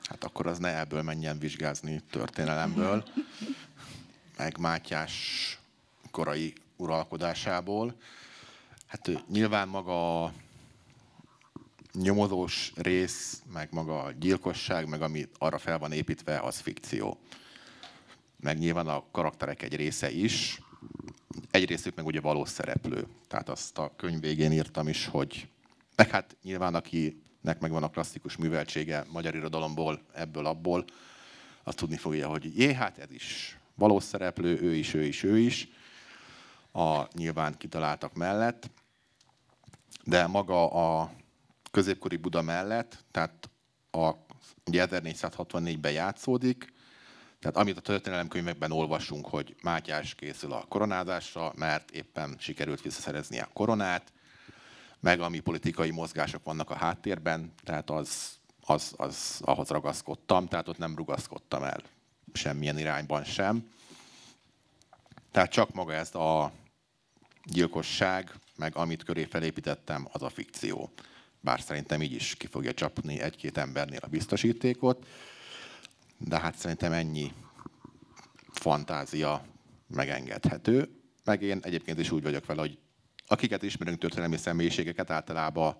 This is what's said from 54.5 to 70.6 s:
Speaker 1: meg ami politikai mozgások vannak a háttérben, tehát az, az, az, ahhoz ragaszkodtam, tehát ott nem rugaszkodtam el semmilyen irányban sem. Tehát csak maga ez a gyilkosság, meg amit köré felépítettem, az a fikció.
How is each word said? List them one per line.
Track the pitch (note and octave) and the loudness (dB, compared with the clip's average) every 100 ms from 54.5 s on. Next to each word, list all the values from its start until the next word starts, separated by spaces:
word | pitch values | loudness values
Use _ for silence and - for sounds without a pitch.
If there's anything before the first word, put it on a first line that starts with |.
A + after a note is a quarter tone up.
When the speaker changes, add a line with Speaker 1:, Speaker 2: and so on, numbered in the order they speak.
| - - - - - | -20 -20 -20 -20 0
Speaker 1:
meg | F2 F2 | 4 4
ami | E2+ E2 | 4 -2
politikai | E2+ D#2+ E2 E2 D#2+ | -2 0 0 2 0
mozgások | E2 D#2+ D#2+ D2 E2 | 0 -4 0 -2 -2
vannak | D#2+ D#2 D2 | -6 -4 -4
a | |
háttérben, | - E2+ E2 G2+ F2 E2 E2 E2 - | 0 0 0 -2 -2 0 -2 -4 -12
tehát | - D2+ - | -4 -4 -2
az, | D2+ C#2+ - - - _ _ | -4 -2 -6 -8 -12 _ _
az, | - - - - | 2 2 2 -4
az, | - - - - | -6 -4 -6 -4
ahhoz | - - - | 0 2 2
ragaszkodtam, | D2 C#2+ - - - - F#2 F2 | 0 -2 -4 -6 -8 2 4 4
tehát | E2+ E2+ | -4 -4
ott | E2 | -4
nem | E2 | -4
rugaszkodtam | D#2+ D#2 C#2 - - - C2+ | -4 -4 -4 -6 -12 -6 -4
el | C#2 - - _ _ _ - | -2 -4 -10 _ _ _ -10
semmilyen | - D2+ D2 D2 D2+ | -4 -4 0 0 0
irányban | D#2 C#2+ D2 D2 | 0 -2 0 -2
sem. | C#2+ - G2 A#2 A2+ - - - - - - - _ _ _ _ _ - _ - _ | -2 0 2 2 -2 -20 -20 -20 -20 -20 -20 -20 _ _ _ _ _ -20 _ -20 _
Tehát | G2 F2+ | 4 6
csak | - G#2+ | 6 4
maga | F#2+ E2+ | 2 -2
ez | D#2 E2 | -2 -4
a | F2+ D#2+ D#2+ D2 - - _ _ _ _ _ _ _ | 0 4 4 2 -4 -20 _ _ _ _ _ _ _
gyilkosság, | - F2 E2+ E2 - - F#2+ F#2 F#2 - - | -2 2 2 2 -2 2 2 2 -4 -16 -18
meg | - D#2 | -6 -4
amit | E2 E2+ D#2+ | -2 -2 -2
köré | - E2 | -2 -2
felépítettem, | - E2+ D#2+ D#2 D#2 C#2+ - D2 C2+ | -2 0 -2 -2 -4 -4 -4 -6 -6
az | C#2 | -8
a | C2 | -8
fikció. | - - - | -8 -12 -6